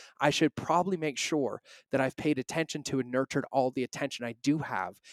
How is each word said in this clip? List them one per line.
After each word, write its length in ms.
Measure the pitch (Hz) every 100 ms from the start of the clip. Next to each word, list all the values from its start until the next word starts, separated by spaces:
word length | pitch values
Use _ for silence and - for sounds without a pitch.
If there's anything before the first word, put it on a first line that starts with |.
| - -
I 80 | 147
should 260 | - 156 -
probably 400 | - 165 180 180
make 220 | 156 123
sure 440 | - 156 123 104 - - _
that 80 | 131
I've 160 | 131 -
paid 240 | 151 135
attention 440 | - 165 160 151
to 180 | - 135
and 100 | 123
nurtured 320 | 127 135 143 -
all 200 | 135 127
the 120 | 131
attention 400 | 123 - 143 -
I 120 | 120 117
do 180 | 143 156
have 420 | - 110 92 98 -